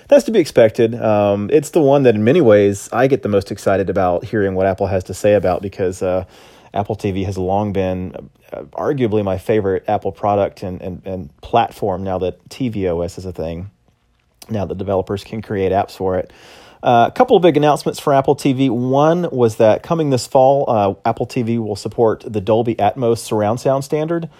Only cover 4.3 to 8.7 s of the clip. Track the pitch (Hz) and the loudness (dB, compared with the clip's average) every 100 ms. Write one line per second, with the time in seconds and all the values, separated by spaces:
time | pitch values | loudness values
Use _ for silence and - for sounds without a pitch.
4.3 | 110 98 92 95 92 95 95 - 92 104 | -2 -2 0 0 0 -2 -2 -6 -2 2
5.3 | 104 92 87 98 - 92 92 92 92 95 | 2 2 -4 -6 -6 -6 -4 -4 -4 -6
6.3 | - - - - 98 104 104 104 95 95 | -18 -20 -20 -10 -8 -6 -4 -4 -4 -6
7.3 | 95 90 101 104 95 92 92 92 - - | -4 -2 -2 -2 -2 -2 -4 -8 -12 -18
8.3 | _ - - - | _ -16 -16 -14